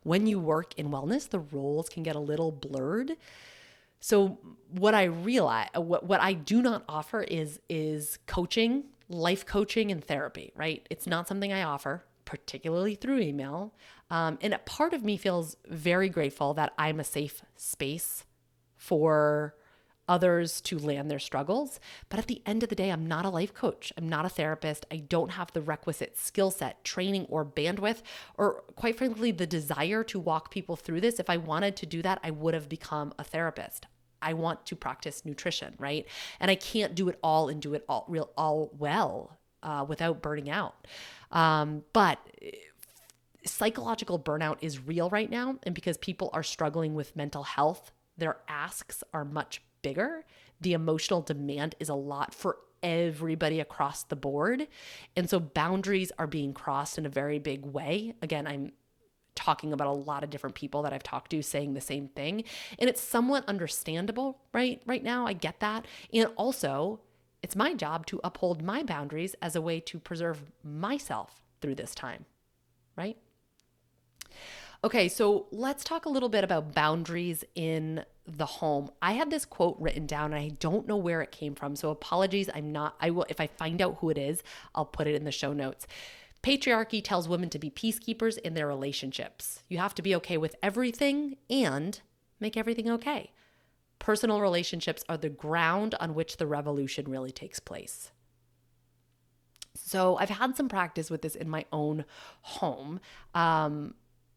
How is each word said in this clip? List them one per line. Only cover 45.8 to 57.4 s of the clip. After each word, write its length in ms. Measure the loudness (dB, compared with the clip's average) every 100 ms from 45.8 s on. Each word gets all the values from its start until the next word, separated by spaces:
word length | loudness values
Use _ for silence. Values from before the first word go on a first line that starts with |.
| -2 -2
people 320 | -4 -4 -2
are 120 | -2
struggling 500 | -4 0 0 0 0
with 240 | -2 -4 -6
mental 260 | -6 -6
health, 480 | -4 2 2 2 -6 _ _ -4
their 200 | -4 -4 -6
asks 560 | -6 -6 -8 -10 -12 -8
are 120 | -6 -4
much 360 | -4 -6 -10 -14 _
bigger. 420 | -4 0 -2 -2 -12 -20 -20 _
The 100 | 0
emotional 480 | 2 4 2 2 2
demand 560 | 2 -2 -4 -2 -4 -4
is 80 | -4
a 40 |
lot 400 | -4 -4 -4 -4
for 260 | -2 -4 -4 -8 _
everybody 800 | 0 2 2 0 -2 0 2 0
across 440 | -2 -2 -2 -2
the 120 | -8 -6
board. 540 | -2 0 0 0 -4 -10 -18 -18 -6 -2
And 120 | 2
so 120 | 0
boundaries 720 | 2 0 2 2 2 0 0 -4
are 100 | -4
being 260 | -2 -4
crossed 440 | -4 -2 -2 -2 -4
in 80 | -4
a 40 |
very 300 | -2 0
big 260 | -2